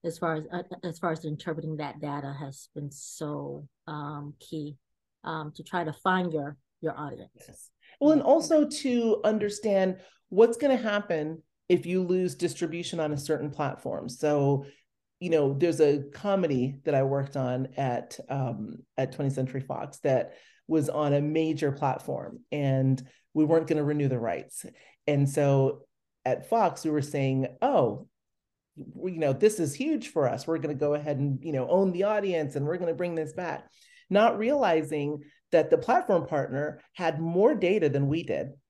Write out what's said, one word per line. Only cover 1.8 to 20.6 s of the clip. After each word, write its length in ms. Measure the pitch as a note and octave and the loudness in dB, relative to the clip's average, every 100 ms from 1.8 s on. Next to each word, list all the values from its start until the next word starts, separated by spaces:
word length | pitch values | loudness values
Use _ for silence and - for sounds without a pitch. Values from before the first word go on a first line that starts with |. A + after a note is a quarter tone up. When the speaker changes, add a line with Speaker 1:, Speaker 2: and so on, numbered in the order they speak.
| C#3+ D3+ | -8 -8
Speaker 1:
data 340 | D3 C#3+ C#3 C#3 | -8 -8 -8 -10
has 300 | C#3+ C3+ - | -12 -14 -16
been 160 | D3 C#3+ | -12 -12
so, 760 | C#3+ - - D3+ D3 C#3+ C#3+ C#3+ _ - | -12 -18 -10 -8 -6 -8 -12 -16 _ -14
um, 480 | D3+ D3 D3 D3 D3+ | -10 -10 -10 -12 -16
key, 380 | - D#3+ D3 C#3+ _ _ _ _ - | -12 -10 -10 -14 _ _ _ _ -10
um, 260 | D#3+ D3+ - | -8 -10 -14
to 80 | |
try 200 | D#3+ F3+ | -6 -4
to 80 | D#3+ | -4
find 400 | D3 F#3 F#3 F3+ | -2 0 2 0
your, 240 | D#3 C#3+ D3 _ _ | -2 -6 -10 _ _
your 180 | D#3+ - | -6 -6
audience. 340 | D3 B2 G#2 _ | -10 -12 -18 _
Speaker 2:
Yes. 340 | - - - _ _ - | -20 -20 -20 _ _ 2
Well, 140 | D4 | 4
and 80 | D#4 | 6
Speaker 1:
Yeah. 60 | - | 6
Speaker 2:
also 380 | D#4 - D#4 D4 | 4 6 4 4
to 540 | - C4+ A#3+ A3+ - - | 0 0 2 2 2 2
understand 720 | A3 G#3 G#3 A3 G3 F#3+ F#3 - _ _ | 0 -2 -2 0 2 2 -2 -12 _ _
what's 260 | F3+ A#3 A#3 | 6 6 6
gonna 220 | C#4+ B3+ | 2 2
happen 680 | G#3+ G#3 G3+ D#3+ D3+ D#3+ _ _ _ | 0 -2 -2 -4 -4 -8 _ _ _
if 180 | F3 E3 | 0 2
you 180 | F#3 | -2
lose 320 | F3+ F#3 F3+ C#3 | 0 0 0 -2
distribution 680 | E3+ - E3+ E3+ - E3+ | -4 -4 -6 -6 -6 -4
on 100 | D3+ | -2
a 60 | C#3+ | -4
certain 320 | C#3+ D3+ C#3+ | -2 -4 -4
platform. 580 | C#3 C#3+ - - - - | -4 -6 -4 -8 -8 -8
So, 580 | B2 D3+ D3 C#3 C#3 C#3 - _ _ _ _ | -2 0 2 4 2 -2 -18 _ _ _ _
you 100 | F3+ | 0
know, 240 | D#3+ C#3 | 2 2
there's 280 | C#3 E3+ D#3+ | 2 0 4
a 220 | D3+ C#3+ C#3 | 4 4 -2
comedy 680 | - G3+ G3 E3+ C3 B2+ C#3 - | -8 -2 0 0 0 -2 -2 0
that 100 | C#3 | 2
I 80 | |
worked 320 | C3+ C#3 C3+ C#3 | 2 0 -2 -4
on 320 | B2+ B2+ C3+ - | -2 -2 -4 -4
at, 420 | C3+ B2 B2 - - | -2 -4 -6 -16 -6
um, 540 | C#3 B2+ G#2+ G#2+ - - - | -4 -4 -4 -8 -12 -12 -4
at 140 | C3 | -4
Twentieth 240 | - C#3 C3+ | -2 -4 -2
Century 260 | C3 C3+ | -4 -4
Fox 380 | C3+ - C#3+ - | -6 -8 -8 -4
that 360 | C#3+ C3 - - - _ | 2 2 0 -10 -20 _